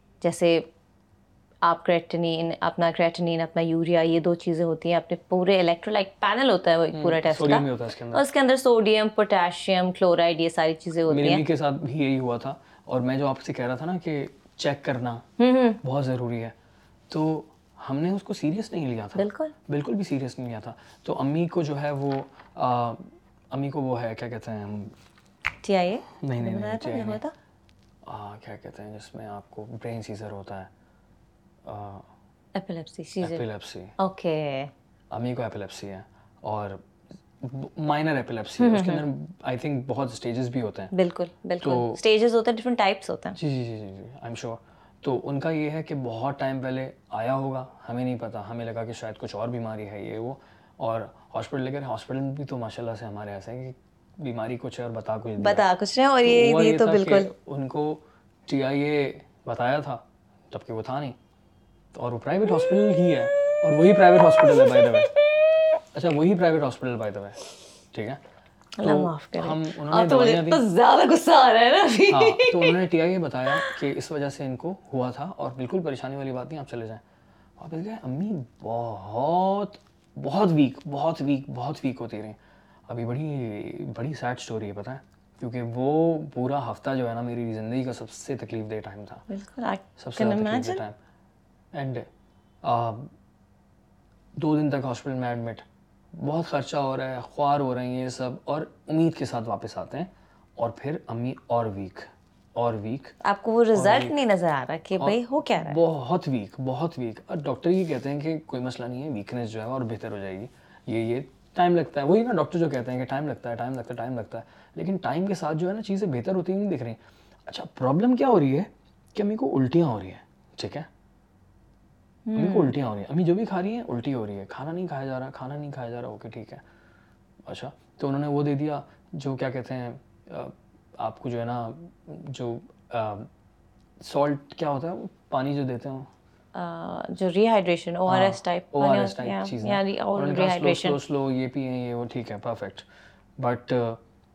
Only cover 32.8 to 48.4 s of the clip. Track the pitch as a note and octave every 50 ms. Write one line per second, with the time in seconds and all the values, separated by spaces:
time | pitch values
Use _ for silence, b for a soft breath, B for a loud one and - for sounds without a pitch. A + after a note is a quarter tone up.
32.8 | D#3 - - - D#3+ - - F#3+ F3 D#3+ E3+ D#3+ B2 G#2+ G#2 G2+ - - - F#2
33.8 | F2+ F#2 - - F#3+ F#3 F#3+ - - F3 D#3 D#3 D3+ C#3+ C#3 C3+ C#3 C#3 - _
34.8 | _ _ _ _ _ - - A2 A#2 B2 B2 B2+ A#2+ G#2+ - G#2 G2 F#2 - -
35.8 | - G2+ F#2+ F#2 - _ b b b b b _ - - G#2+ G#2+ G#2 G2 G2 F#2
36.8 | - _ _ _ _ - - - _ _ _ - - B2 C3 C3 C#3 - - -
37.8 | D#3 D3+ D3 D3+ D#3 D#3+ D3 C3 A#2+ - A#2+ A2+ G#2+ - - - A#3+ A#3+ A3 G3+
38.8 | F3+ F3+ E3+ D3+ D3+ D3 C3+ C#3+ D3+ D3+ - _ - - B2+ B2 - D3+ C#3+ B2+
39.8 | B2 C3+ A#2 B2 C#3 B2 A#2 - - A#2+ A#2 B2+ C3 B2 B2 C3+ A#2 G2+ G2+ G2
40.8 | G2 F#2 F#3+ F#3 F#3 F3 E3+ - F3 E3+ - _ - - F3 F3+ - C#3+ B2+ B2
41.8 | A#2+ A#2 A2 - - A3 G#3+ G#3+ A3 A#3+ A3+ A3+ A3 A#3+ A#3 A3 A3 B3 A#3+ A3+
42.8 | G#3 F#3+ G#3+ G#3 - - - - - - G#2 - D#3+ D3 C3+ B2+ A#2+ A#2 A2+ G#2+
43.8 | G#2+ F#2+ F#2+ G2 G2 A2+ B2+ C#3 - A#2 A#2 - - A#2+ A2+ - b b b b
44.8 | b b b b - C#3+ C3 - - - C#3+ C3+ B2+ E3 D#3+ D3+ D3+ D3 D#3 D#3+
45.8 | D3+ - D3+ C#3 B2+ A#2+ A2+ A2+ B2+ C#3 C#3 - C3+ C3+ C3+ C3 B2+ C3 C3 C3
46.8 | C3 C3 - _ _ - - A2 A2+ C#3+ C3+ C3+ C3+ C3+ C3 C3 B2+ B2+ - -
47.8 | - - A#2 B2 B2+ B2+ B2+ A2+ A#2+ A2 A#2 A2